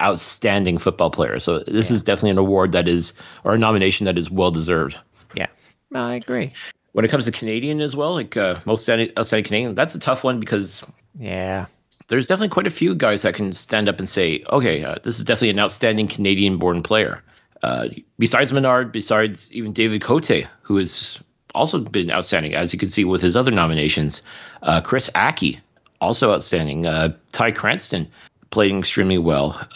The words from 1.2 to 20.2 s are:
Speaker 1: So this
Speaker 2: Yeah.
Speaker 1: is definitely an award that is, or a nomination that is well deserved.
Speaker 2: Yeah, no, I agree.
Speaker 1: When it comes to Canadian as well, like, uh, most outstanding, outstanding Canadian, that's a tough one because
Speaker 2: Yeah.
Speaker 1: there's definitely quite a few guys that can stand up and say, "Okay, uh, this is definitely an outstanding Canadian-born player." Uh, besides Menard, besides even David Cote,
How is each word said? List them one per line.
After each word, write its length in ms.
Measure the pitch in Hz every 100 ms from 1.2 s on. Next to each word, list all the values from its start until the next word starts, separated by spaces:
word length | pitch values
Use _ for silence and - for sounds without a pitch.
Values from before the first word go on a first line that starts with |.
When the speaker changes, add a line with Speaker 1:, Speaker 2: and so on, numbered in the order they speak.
| 67 60
Speaker 1:
So 180 | - 82
this 320 | - 107 107
Speaker 2:
Yeah. 60 | 113
Speaker 1:
is 80 |
definitely 260 | 87 101 107
an 80 | 95
award 320 | 98 98 92
that 160 | 90 87
is, 260 | 87 82 - - -
or 100 | -
a 60 | 113
nomination 460 | 110 107 95 -
that 120 | 101 87
is 140 | 80
well 220 | 95 90
deserved. 440 | 82 80 85 71 - - _ -
Speaker 2:
Yeah, 140 | - - _ _ _ -
no, 160 | 269 120
I 80 |
agree. 380 | - - 247 127 - - - _
Speaker 1:
When 120 | 107
it 60 | 110
comes 140 | 143
to 80 | 113
Canadian 480 | - 113 113 139 151
as 160 | 147 135
well, 160 | 151
like, 220 | 175 110 113
uh, 240 | 95 85
most 180 | - 110
outstanding, 280 | - 113 113 -
outstanding 260 | 110 110
Canadian, 300 | 101 104 123
that's 220 | 95 160 -
a 20 |
tough 240 | - 127
one 160 | 131 123
because 460 | 110 104 95 - - - _ 165
Speaker 2:
Yeah. 480 | 107 92 92 95 92 _ _ _ -
Speaker 1:
there's 220 | 120 123
definitely 220 | 190 214
quite 180 | 190 196
a 20 |
few 240 | - 175
guys 280 | 170 113 101
that 120 | 101
can 160 | 104 98
stand 360 | 92 - 110 101
up 100 | 98
and 100 | 95
say, 360 | - 85 76 -
"Okay, 320 | 143 120 76
uh, 120 | 69 -
this 160 | 120 110
is 60 |
definitely 260 | 104 110 117
an 80 | 101
outstanding 480 | 104 - 117 107 104
Canadian-born 760 | - 101 98 98 92 90 87
player." 400 | - 110 85 - - _ _ _
Uh, 240 | 62 62 58 - - -
besides 320 | 113 123 139
Menard, 400 | 135 135 127 120
besides 580 | 113 101 110 110 92 -
even 200 | 117 107
David 280 | 104 110 107
Cote, 460 | - 143